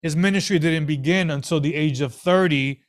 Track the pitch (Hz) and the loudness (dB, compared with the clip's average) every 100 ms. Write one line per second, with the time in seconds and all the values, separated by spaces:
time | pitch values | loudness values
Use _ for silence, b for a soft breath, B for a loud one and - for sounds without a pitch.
0 | 165 156 190 196 - 185 160 160 151 151 | -4 0 0 0 0 0 2 0 -2 -2
1 | 131 185 175 143 - 165 147 165 156 131 | 0 0 0 -2 -2 -2 0 0 -2 0
2 | 143 - 180 185 185 143 135 135 | -4 -4 0 2 4 0 -2 -6